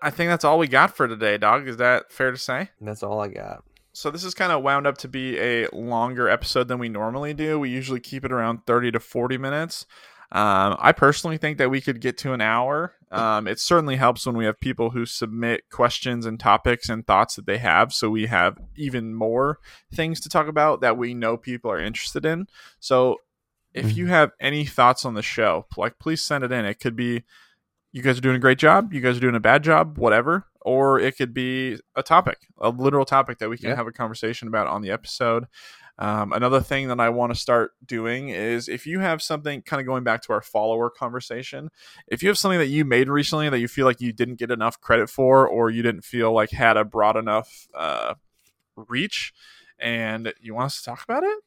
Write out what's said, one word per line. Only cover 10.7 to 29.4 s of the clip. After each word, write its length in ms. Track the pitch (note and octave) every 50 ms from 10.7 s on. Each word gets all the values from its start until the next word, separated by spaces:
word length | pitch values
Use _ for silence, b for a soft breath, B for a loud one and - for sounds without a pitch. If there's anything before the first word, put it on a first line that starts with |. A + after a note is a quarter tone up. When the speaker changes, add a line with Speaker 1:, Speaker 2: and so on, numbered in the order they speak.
| G2 -
Speaker 1:
I 140 | - B2 A2+
personally 460 | - C#3 C#3 D3 - - E3+ D#3+ D3+
think 180 | - D3+ D3+ C#3
that 120 | C#3 B2+
we 100 | C3+ C3+
could 200 | - - C3 A#2
get 180 | A#2 B2+ B2 -
to 160 | - C#3 C3
an 80 | A#2+ G#2+
hour. 520 | A2 A2+ A#2 B2 C3 D3 D3+ E3+ F3 _ _ _ _
Um, 380 | - A2 A2+ A2 A2 G#2+ A2 F#2
it 100 | A2 -
certainly 380 | - - E3+ F3 D#3 C#3+ C3
helps 300 | C3 C3+ B2 B2+ - -
when 100 | C3 A#2
we 80 | A#2 A2+
have 160 | G#2+ G#2 -
people 300 | - C3 B2+ - A#2+ A2+
who 160 | A#2+ B2 A#2
submit 640 | A#2 - - A#2+ A2 A2 A2+ A#2 A#2 A#2 - - _
questions 560 | - - A#2+ A#2 A2+ - - C3 B2 A#2+ A2+
and 120 | A2+ A2 A2+
topics 520 | - A2 G#2 A2 - B2+ A#2+ A#2 - -
and 160 | A2+ A2 A#2
thoughts 300 | - G2+ F#2+ A2+ - -
that 100 | - -
they 100 | - G2+ A2+
have, 360 | B2 G2 D#2 F#2 A2+ C3 -
so 160 | - - G#2+
we 160 | A2 A2 G#2+
have 320 | A2 A2 F2+ F2 F#2+ G2+ - - - -
even 380 | - D3+ C#3 B2+ B2 A2+ A2+ A2
more 440 | A2+ A2 A2 A#2 B2 C3+ C#3+ D3+ - B B B B B B -
things 280 | - D#3+ D#3+ E3 -
to 80 | - D3+
talk 180 | - E3+ D3+
about 360 | D3+ D3+ D3+ D3+ D#3 D3+ - C3
that 160 | A#2+ A2+ B2
we 160 | A#2+ A#2+ B2
know 240 | A#2+ A#2 A2+ A#2 A#2
people 320 | - C3 B2 A#2+ - A#2
are 100 | G2 E2
interested 460 | D#2+ G#2+ A#2 - - - - D3 D3
in. 200 | D#3 E3 E3+ G3 - B B B B B B
So 380 | - - C3 B2+ B2+ B2+ A2+ - _ _ _ _ _ _ _ _ _ _ -
if 220 | C3 A#2+ G#2+ G#2+
you 80 | E3 F3+
Speaker 2:
Mm-hmm. 80 | F3 F3+
Speaker 1:
have 200 | D#3+ D3+ - - -
any 240 | - C#3 C#3+ D3+ D3
thoughts 400 | C#3 - - B2 A#2+ B2+ - -
on 100 | C3 A2+
the 80 | G#2 A2
show, 440 | - - - A2 G2+ E2 E2 G2 - -
like, 220 | - F#2 A#2 - _
please 240 | - D#3+ D#3+ D#3 -
send 180 | - D3+ C#3+ C3
it 60 | A#2+ B2+
in. 120 | B2 A2
It 160 | G2+ G#2 -
could 160 | - B2+ A2+
be, 280 | A#2 B2 A#2+ A#2+ A#2 - b b b b b b b b b _ _ _ _ -
"You 100 | B2+ B2
guys 160 | C3+ B2+ A#2+
are 40 | B2+
doing 140 | C3 B2+
a 40 | B2+
great 180 | A#2+ - B2+ C3
job," 340 | - D3+ E3+ G3 G#3+ G#3 F3+
"You 80 | C#3
guys 160 | B2 B2+ B2
are 40 | A#2+
doing 140 | B2+ B2+ A#2
a 40 | A2+